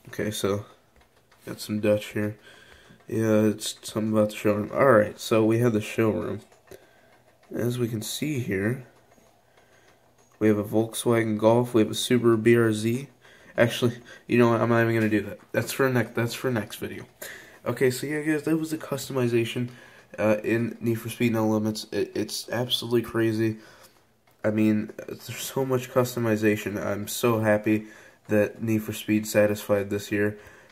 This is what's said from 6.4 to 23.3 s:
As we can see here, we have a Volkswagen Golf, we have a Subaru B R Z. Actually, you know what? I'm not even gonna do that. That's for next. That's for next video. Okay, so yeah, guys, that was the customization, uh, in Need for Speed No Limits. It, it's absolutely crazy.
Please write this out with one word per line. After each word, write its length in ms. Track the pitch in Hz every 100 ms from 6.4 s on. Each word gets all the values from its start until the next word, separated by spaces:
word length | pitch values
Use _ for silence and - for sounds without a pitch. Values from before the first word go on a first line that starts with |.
| - _ - - _ _ _ _ _ _ -
As 240 | - 120 123
we 100 | 117
can 140 | 110
see 380 | - - 147 135
here, 460 | 107 95 107 131 - _ _ _ _ _ _ _ _ _ _ _ _ _ _ -
we 80 | 110
have 100 | 104
a 60 |
Volkswagen 720 | 104 110 113 - 120 117 113 107
Golf, 360 | 110 117 123
we 80 | 113
have 100 | 104
a 20 |
Subaru 480 | 113 - 123 117 113
B 140 | 117 117
R 160 | 113
Z. 380 | 107 113 127 143 _ - - - -
Actually, 400 | 123 - 120 - - - -
you 100 | 120
know 120 | 120
what? 120 | 113
I'm 80 | 117
not 120 | 117
even 140 | 113 113
gonna 140 | 110
do 120 | 104
that. 180 | 104 - -
That's 220 | 113 -
for 160 | - 131
next. 260 | 123 113 117
That's 180 | 117
for 160 | - 135
next 280 | 113 104 -
video. 280 | 107 104 113 - - - - - -
Okay, 260 | 120 131
so 160 | 127 139
yeah, 140 | 151
guys, 220 | 151 151
that 140 | 160 160
was 140 | 156
the 60 | 156
customization, 920 | - 135 - 135 120 117 113 123 123 - - - - -
uh, 200 | 107 107
in 340 | - 113 117 -
Need 160 | 117 113
for 140 | 110
Speed 240 | - 120
No 140 | 113 107
Limits. 400 | 107 110 110 -
It, 200 | 104 95 -
it's 340 | 107 - -
absolutely 520 | 113 123 - 117 120
crazy. 560 | 110 113 113